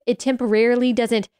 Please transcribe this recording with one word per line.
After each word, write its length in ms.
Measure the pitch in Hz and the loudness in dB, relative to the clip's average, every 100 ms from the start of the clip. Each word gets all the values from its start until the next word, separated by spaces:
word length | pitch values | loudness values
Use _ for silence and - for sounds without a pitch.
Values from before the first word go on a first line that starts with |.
| - | -6
it 140 | 247 | -4
temporarily 720 | 269 254 240 214 233 247 254 | -2 -2 0 2 2 2 0
doesn't 380 | 240 226 226 196 _ | 0 0 -2 -4 _